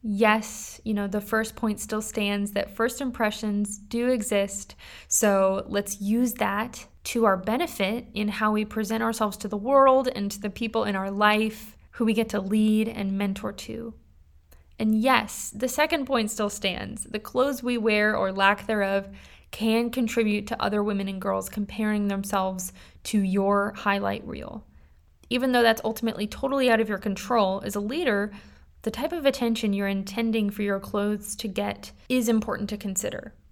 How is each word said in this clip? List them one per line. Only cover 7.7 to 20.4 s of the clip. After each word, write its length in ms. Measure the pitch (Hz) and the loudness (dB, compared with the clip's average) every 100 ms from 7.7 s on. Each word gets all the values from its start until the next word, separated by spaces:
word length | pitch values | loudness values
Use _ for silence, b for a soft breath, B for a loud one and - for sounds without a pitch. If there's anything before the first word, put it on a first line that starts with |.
| - 190 226 - | 0 -2 -2 -6
in 140 | - 208 | -4 -2
how 240 | 208 214 | 0 2
we 120 | 214 | 2
present 400 | 214 220 214 220 | 0 -2 -2 0
ourselves 340 | 226 226 214 196 | 0 0 -2 -2
to 100 | 208 | -6
the 100 | 208 | -4
world 500 | 214 277 269 262 254 | 4 6 8 8 4
and 160 | - 202 | -2 -4
to 80 | 202 | -4
the 100 | 208 | -8
people 340 | - 226 226 | -4 -2 -2
in 120 | 208 196 | 0 -2
our 160 | 190 | -2
life 680 | 196 208 214 220 214 - - - | 4 4 4 2 -4 -16 -20 -20
who 140 | - 220 | -2 2
we 80 | |
get 160 | 214 226 | 2 0
to 100 | 208 | -2
lead 480 | 190 214 214 214 220 | 0 2 4 4 2
and 300 | - 196 196 | -2 -4 -2
mentor 340 | 202 196 214 | -2 -2 -6
to. 420 | 208 - 226 226 226 _ - - - _ b b b | -8 -10 -10 -10 -14 _ -20 -20 -20 _ b b b
And 200 | 220 220 | 2 2
yes, 520 | 240 247 214 - - 202 | 4 4 2 -8 -10 -4
the 120 | 254 | -4
second 380 | 254 311 330 262 | 2 2 2 0
point 240 | 262 214 | 0 0
still 180 | - 208 | -2 -4
stands. 540 | - 196 180 98 214 | -2 -4 -4 -8 -10
The 160 | - 214 | -8 -8
clothes 440 | - 254 269 262 | -6 0 0 0
we 140 | 240 240 | -2 0
wear 380 | 220 214 208 214 | 2 4 4 2
or 160 | 196 | 0
lack 360 | 190 196 202 - | 4 4 4 0
thereof 400 | 220 196 196 196 B B B B | 0 2 0 -2 B B B B
can 400 | - 220 226 240 | -2 2 2 2
contribute 560 | 247 226 233 220 208 | 0 0 2 2 0